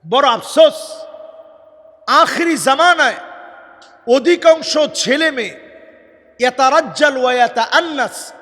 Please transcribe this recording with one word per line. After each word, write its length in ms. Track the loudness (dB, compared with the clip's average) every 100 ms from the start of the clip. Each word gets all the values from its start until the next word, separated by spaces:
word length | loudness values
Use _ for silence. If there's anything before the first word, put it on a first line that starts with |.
| -2
বড় 200 | 0 2
আফসোস, 760 | 0 -2 4 4 2 -16 -16 -18 -20 -20 -20 -20 -20 _ _ -20 _ 0
আখিরি 500 | 2 2 0 -2 0
জামানায় 600 | 0 2 2 2 0 -2 -14 -20 -20 -20 -20 -20 -20 _ 0 0
অধিকাংশ 640 | 2 2 2 2 0 -2 -2
ছেলে 360 | -4 -4 0 -2
মেয়ে 300 | -4 -10 -12 -20 -20 -20 _ _ _ _ _
ইয়াতারাজ্জাল 760 | -4 0 2 2 -2 0 0 0
ওয়া 160 | -2
ইয়াতাআন্নাস 1000 | 2 0 0 0 0 -2 -6 -6 -8 -18 -20